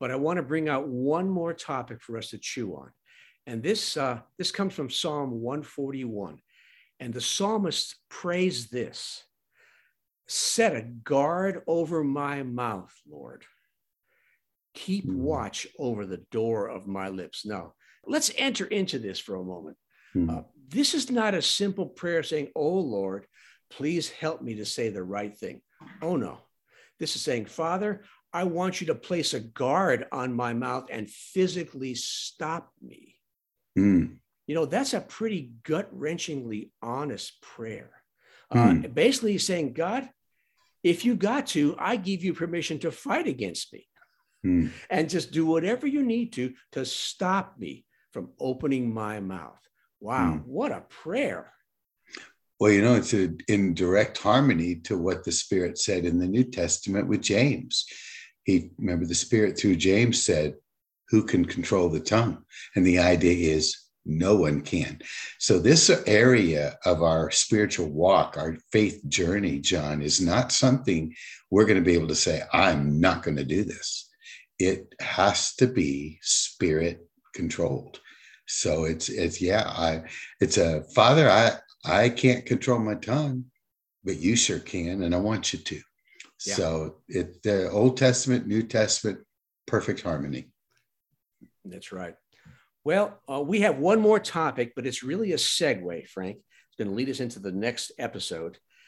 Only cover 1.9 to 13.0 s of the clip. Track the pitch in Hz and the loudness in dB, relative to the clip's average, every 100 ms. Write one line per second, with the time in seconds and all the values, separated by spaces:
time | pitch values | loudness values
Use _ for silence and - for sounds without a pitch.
1.9 | 117 - 113 - 110 - - 104 76 65 | -14 -12 -12 -12 -12 -10 -8 -8 -10 -16
2.9 | _ _ _ _ _ - 117 135 220 - | _ _ _ _ _ -12 -6 -4 -4 -4
3.9 | 156 135 120 - - - - 196 175 131 | -4 -4 -6 -10 -8 -6 -4 -4 -4 -6
4.9 | - 170 147 139 113 117 143 151 - 139 | -6 -4 -4 -6 -6 -6 -8 -10 -8 -8
5.9 | 139 123 104 90 76 _ _ _ _ _ | -6 -8 -8 -10 -12 _ _ _ _ _
6.9 | _ 127 120 - - 196 220 185 - - | _ -12 -8 -6 -2 -2 0 -2 -2 -6
7.9 | - _ - 180 180 185 123 117 123 113 | -12 _ -10 -4 0 0 -2 -6 -6 -6
8.9 | - - - - _ _ _ _ _ _ | -8 -14 -14 -20 _ _ _ _ _ _
9.9 | _ _ _ - - - - 226 127 117 | _ _ _ -10 -4 -2 2 2 0 -6
10.9 | 117 - 139 143 175 190 175 - 170 160 | -14 0 2 2 0 -2 -4 -2 -2 0
11.9 | 165 147 139 143 143 127 120 120 101 - | -2 -2 -2 -4 -6 -6 -4 -4 -6 -10
12.9 | _ | _